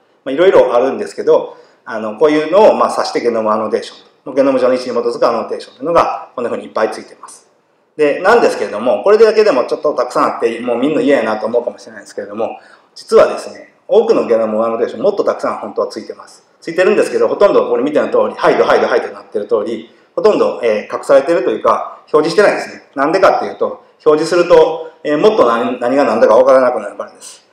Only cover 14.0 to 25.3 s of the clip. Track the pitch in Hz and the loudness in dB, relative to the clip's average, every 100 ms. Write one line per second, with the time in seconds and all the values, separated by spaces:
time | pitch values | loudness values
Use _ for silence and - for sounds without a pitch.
14 | 220 151 113 113 110 107 113 113 117 110 | 2 0 0 0 0 -2 -2 -2 -4 -2
15 | 170 196 139 - 131 104 110 107 101 - | -2 0 -2 -4 -6 -8 -8 -6 -6 -8
16 | 107 - - - _ _ - 170 185 196 | -14 -16 -20 -20 _ _ -6 -2 0 0
17 | 123 113 113 139 - 123 - 120 139 143 | -2 0 -2 4 4 4 0 0 0 -2
18 | 107 123 107 - 170 - - 135 135 123 | 0 0 -2 -2 0 2 2 2 2 0
19 | - - - 110 104 151 107 117 - _ | -4 -10 -10 -10 -4 -4 -2 -8 -12 _
20 | _ - 214 175 104 - 120 107 107 123 | _ -2 0 2 0 0 -2 -2 -4 -6
21 | - 139 131 170 - 107 117 101 - - | 2 2 4 0 -2 -2 0 0 -4 -14
22 | _ 156 156 185 196 - - - - 139 | _ 0 2 2 2 0 -6 -16 -12 -4
23 | 143 185 180 - 101 - 110 - _ _ | 0 2 2 2 -2 -6 -6 -6 _ _
24 | - 151 160 175 175 165 160 165 - - | 2 2 2 0 4 4 4 0 -10 -10
25 | 151 151 214 | -4 2 2